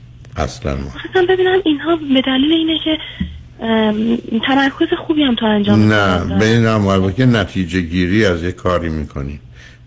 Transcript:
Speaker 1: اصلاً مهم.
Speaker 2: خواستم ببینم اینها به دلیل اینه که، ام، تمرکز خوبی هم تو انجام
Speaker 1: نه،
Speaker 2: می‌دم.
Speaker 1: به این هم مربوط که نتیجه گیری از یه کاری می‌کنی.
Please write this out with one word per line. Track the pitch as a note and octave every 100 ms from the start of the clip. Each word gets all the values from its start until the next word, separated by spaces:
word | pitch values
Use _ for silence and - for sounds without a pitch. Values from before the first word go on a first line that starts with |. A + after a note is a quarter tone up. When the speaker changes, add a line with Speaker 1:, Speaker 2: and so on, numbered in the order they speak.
| - - - -
Speaker 1:
اصلاً | C#2 - D2+ C#2
مهم. | C#2
Speaker 2:
خواستم | - - F#4 F4+
ببینم | F#4 F#4 F#4
اینها | E4 D4 D4+ E4
به | D4 C4
دلیل | B3+ C4 C#4+
اینه | E4 D#4+ D#4+
که، | D#4+ D#4 - - - - - -
ام، | A3+ A3 G#3+ G#3+ A3+ A#3 - A3+ A#3
تمرکز | C4+ C#4 - E4 F4 -
خوبی | D#4
هم | C#4+
تو | A3+ A3+
انجام | G#3 G3+ G#3 G#2+
Speaker 1:
نه، | G#2+ G2 F2+
Speaker 2:
می‌دم. | F2 F#2
Speaker 1:
به |
این | A2 A#2 A2+
هم | A2
مربوط | G2+ F#2+ F#2+
که | F#2+ B2+
نتیجه | A#2 F#2+ G2 F2+ F#2
گیری | E2+ F2+ F2+ G#2
از | G#2 F2
یه | E2+
کاری | F2 G2+ F2 E2
می‌کنی. | D#2 C#2+ - C#2 D2 - - - -